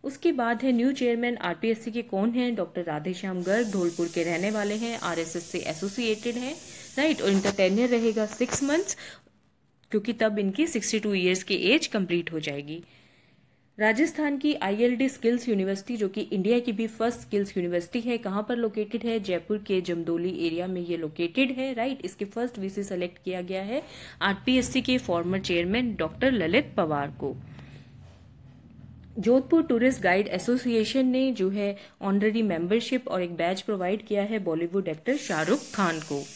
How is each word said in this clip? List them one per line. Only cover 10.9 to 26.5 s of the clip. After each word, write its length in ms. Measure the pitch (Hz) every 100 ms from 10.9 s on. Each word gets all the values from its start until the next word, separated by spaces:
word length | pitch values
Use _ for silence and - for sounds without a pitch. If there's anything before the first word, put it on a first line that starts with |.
| 220
टू 160 | 214
ईयर्स 280 | 196 180 185
की 120 | -
एज 320 | 190 185 294 311
कंप्लीट 460 | 220 185 175 165
हो 80 | 160
जाएगी। 420 | 151 143 143 160 - - _ _ _ _ _ _ _ -
राजस्थान 600 | 214 226 320 320 294 277
की 160 | 294
आईएलडी 540 | 294 190 202 240 240 269
स्किल्स 400 | 269 226 240 240
यूनिवर्सिटी, 480 | 202 190 196 - 240
जो 120 | 196
कि 120 | 190
इंडिया 380 | - 202 185 240
की 140 | 240
भी 140 | 208 226
फर्स्ट 340 | - 226 240
स्किल्स 360 | - 202 202 190
यूनिवर्सिटी 440 | 175 175 170 247
है, 180 | 233 233
कहाँ 280 | 202 196 214
पर 80 | 240
लोकेटेड 480 | 226 214 208 233
है? 160 | 233 226
जयपुर 380 | 190 175 170 214
के 220 | 208 190
जमदोली 680 | 180 170 165 170 175 180 170
एरिया 200 | 165 185
में 140 | 185
ये 160 | 175 170
लोकेटेड 540 | 156 156 170 208 262
है, 220 | 254 269
राइट? 300 | 240 247 269
इसके 200 | - -
फर्स्ट 340 | 202 226 247 226
वीसी 240 | 190 196
सिलेक्ट 360 | 196 180 175 -
किया 160 | - 185
गया 200 | 180 190
है 200 | 196 262 - - - -
आरपीएससी 600 | 202 196 - 254 247 262
के 160 | 254 254
फॉर्मर 420 | 247 170 170 190
चेयरमैन 540 | 190 175 175 220 247 202
डॉक्टर 360 | 156 - 262
ललित 400 | 247 165